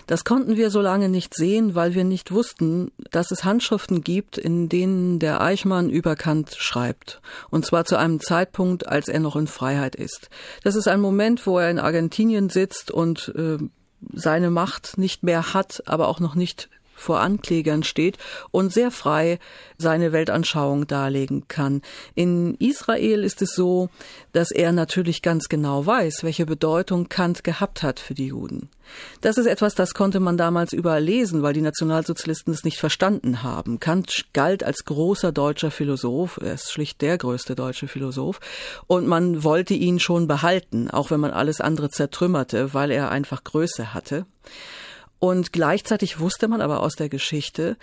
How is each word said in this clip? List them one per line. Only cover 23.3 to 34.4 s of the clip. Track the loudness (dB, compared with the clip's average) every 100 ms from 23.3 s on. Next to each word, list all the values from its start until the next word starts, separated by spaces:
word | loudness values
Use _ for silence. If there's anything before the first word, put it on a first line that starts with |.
| -2
es | -4 0
so, | 2 2 0 -6 -20 -20 -4
dass | 0 0
er | 2 2
natürlich | 2 2 0 0 0
ganz | 0 0 0
genau | 0 0 0 2
weiß, | 2 2 -2 -4
welche | -2 -2
Bedeutung | 0 2 2 2 -2 -2
Kant | 0 0 0 -2
gehabt | -2 -4 -2
hat | -4 -4
für | -8 -6
die | -6
Juden. | -6 -8 -8 -10 _ -20 -20 -18 -2
Das | 2 4
ist | 2
etwas, | 4 2 2
das | 0
konnte | 2 2 4
man | 2 2
damals | 2 2 0
überall | 0 2 2
lesen, | 2 2 2 2
weil | 2
die | 2
Nationalsozialisten | 0 0 0 0 0 -4 -4 -4 -4
es | -2 -4
nicht | -2
verstanden | -2 0 2 2 0 -2
haben. | -4 -6 -4 -4
Kant | 0 0 0 -6 -4
galt | 0